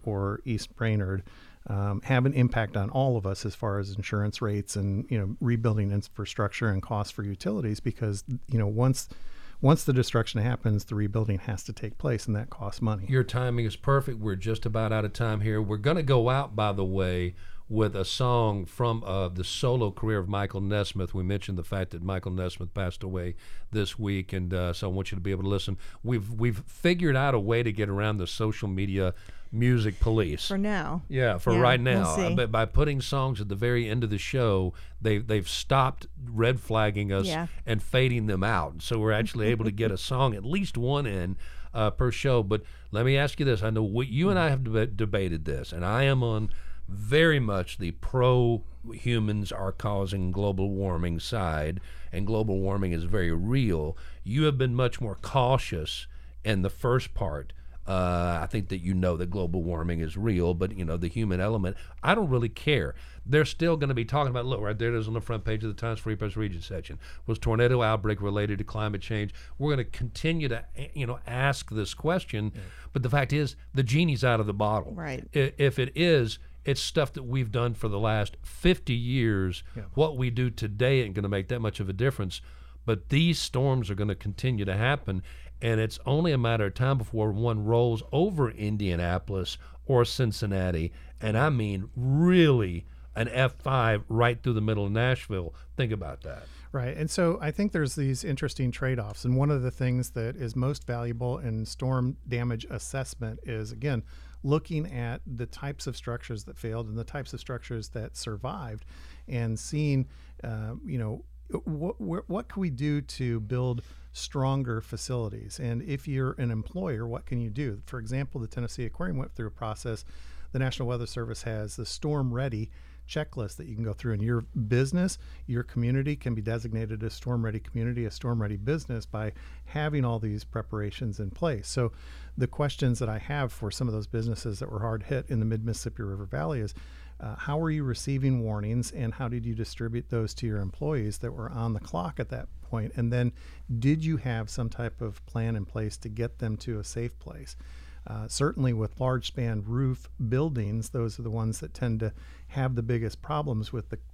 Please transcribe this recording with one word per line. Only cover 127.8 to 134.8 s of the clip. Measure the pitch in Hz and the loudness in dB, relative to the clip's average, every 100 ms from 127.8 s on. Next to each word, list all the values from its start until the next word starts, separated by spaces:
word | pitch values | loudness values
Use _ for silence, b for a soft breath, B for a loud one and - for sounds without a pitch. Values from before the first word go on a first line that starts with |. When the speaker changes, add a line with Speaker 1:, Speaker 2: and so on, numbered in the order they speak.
| 117 120 113 | -2 -2 -4
Speaker 1:
a | |
storm | - 123 117 | -4 -2 0
ready | 104 104 | 0 -2
business | 107 156 - 113 | -2 -2 -2 -8
by | - 107 107 - B B - | -6 -4 -4 -6 B B -8
having | 147 151 147 123 | -2 0 2 0
all | 117 | 0
these | 110 104 | -2 -4
preparations | - 113 107 107 104 - 117 101 | -4 -6 -4 -4 -4 -4 -6 -4
in | 101 | -6
place. | - 170 113 - | -2 -2 -2 -4
So | - 117 B B B B - | 0 0 B B B B -2
the | 127 | -2
questions | - 147 - 135 117 | 0 -2 2 2 2
that | 117 | 0
I | 107 | -4
have | - 143 127 | -4 -2 -2
for | - 104 | -4 -6
some | - 123 | -2 -2
of | |
those | 110 104 | -2 -2
businesses | 113 113 107 117 101 | -2 -2 -2 -4 -6
that | - | -6
were | 110 | -4